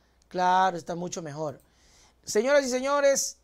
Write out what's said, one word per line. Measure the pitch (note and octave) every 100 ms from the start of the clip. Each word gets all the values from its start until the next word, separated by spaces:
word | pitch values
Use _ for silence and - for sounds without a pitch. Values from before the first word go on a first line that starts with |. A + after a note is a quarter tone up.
| _ _ _
Claro, | F3+ F3+ F#3 F#3+ F3
está | D#3 F3
mucho | F3 F#3
mejor. | D#3+ D3 D#3 - _ _ _ _ _ _
Señoras | - G#3 B3 C#4+ C4
y |
señores, | B3+ C4+ C#4+ C#4 C4+ - -